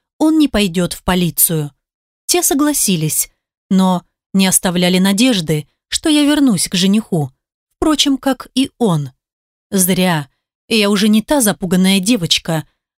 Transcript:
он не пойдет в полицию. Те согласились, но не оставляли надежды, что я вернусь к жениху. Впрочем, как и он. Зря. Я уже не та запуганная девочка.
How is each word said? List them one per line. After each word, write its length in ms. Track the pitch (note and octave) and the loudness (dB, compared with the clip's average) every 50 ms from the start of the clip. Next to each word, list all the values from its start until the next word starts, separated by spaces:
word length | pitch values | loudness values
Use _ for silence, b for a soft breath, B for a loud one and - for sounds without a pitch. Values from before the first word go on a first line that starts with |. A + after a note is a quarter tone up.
| _ _ _ | _ _ _
он 220 | - D4+ D#4+ D#4+ D#4 | 0 0 2 4 2
не 80 | D4 | 2
пойдет 460 | C4 - G#3 G#3+ F#3 E3 F#3 F3 E3+ - | 2 2 0 0 0 0 -2 -2 -4 -4
в 100 | - - | -6 -4
полицию. 680 | - F3+ F#3 F3+ E3 C3 - - - E3 D#3 D3 D3 - _ _ _ _ _ _ _ _ _ _ | -2 0 0 0 -2 -2 -2 -2 -2 -2 -4 -6 -6 -10 _ _ _ _ _ _ _ _ _ _
Те 160 | - - F4 | -4 -2 0
согласились, 880 | E4+ - E4+ C4+ D4 D4+ C#4 - - G#3 F#3 D#3+ D#3 D3+ - - - - _ _ _ _ _ _ _ - | 0 0 0 0 0 0 0 0 -2 -2 0 0 -2 -2 -4 -4 -6 -8 _ _ _ _ _ _ _ -2
но 340 | G3 F#3 F#3+ F#3 F#3 F3 - _ _ _ _ _ - | 0 2 2 2 0 -2 -4 _ _ _ _ _ 0
не 140 | F#3+ F#3+ | 0 0
оставляли 500 | F#3 F3+ - - F#3+ E3+ F3+ F3+ F3+ F#3 | 2 0 -2 -2 -2 -2 0 0 2 2
надежды, 720 | F#3 F#3+ G3 G3+ G3 B3 C4 A#3 F#3 D#3+ D3+ D#3 D3+ - _ _ _ _ - | 2 2 2 2 2 2 0 0 -2 -2 -4 -4 -4 -6 _ _ _ _ -12
что 200 | - - - E4 | -8 -4 -2 0
я 140 | D4+ D4+ D4 | 2 2 2
вернусь 440 | C#4+ D4+ D4 C#4+ B3+ G3+ - - | 2 2 2 2 2 2 0 -2
к 80 | - - | -4 -2
жениху. 560 | F3 F#3 F#3+ G3+ A3 A3 - G3 D#3+ C#3+ C3 - _ _ _ _ _ _ _ _ | -2 0 0 0 0 -2 -2 -4 -4 -4 -4 -8 _ _ _ _ _ _ _ _
Впрочем, 420 | - - D#4+ D4+ C#4+ - D4 C4+ | -4 -2 0 0 0 0 -2 -2
как 300 | - - C4+ B3+ - - - - | -2 -2 -4 -4 -4 -8 -8 -4
и 160 | B3+ C#4 - _ - | -4 -4 -4 _ -2
он. 320 | A#3+ G3 E3 D3+ C#3+ C3 - _ _ _ _ _ _ _ _ _ _ - | -2 0 0 -2 -4 -6 -12 _ _ _ _ _ _ _ _ _ _ -4
Зря. 600 | G3+ F#3+ F3+ F#3 F#3 F3+ F3+ F#3 E3+ D3+ C3+ - _ _ _ _ _ _ _ | -2 -2 0 0 0 0 0 0 0 -2 -4 -8 _ _ _ _ _ _ _
Я 220 | - A#3+ G#3+ G3+ G3+ | -2 0 0 2 2
уже 180 | G#3 F#3+ G#3+ | 0 2 2
не 140 | G#3+ G#3+ A3 | 2 2 2
та 200 | - - D4+ C#4+ | 0 0 0 0
запуганная 580 | A3+ G#3 F3 - G3 E3+ F#3+ F3+ F#3 F#3+ G3 G3 | 0 0 -2 -4 -4 -2 0 2 2 2 2 2
девочка. 680 | F#3 G#3 B3+ F#3+ E3+ D#3+ - - - - D#3+ D#3 - _ _ _ _ _ _ | 0 0 0 0 -2 -2 -4 -4 -4 -4 -6 -6 -6 _ _ _ _ _ _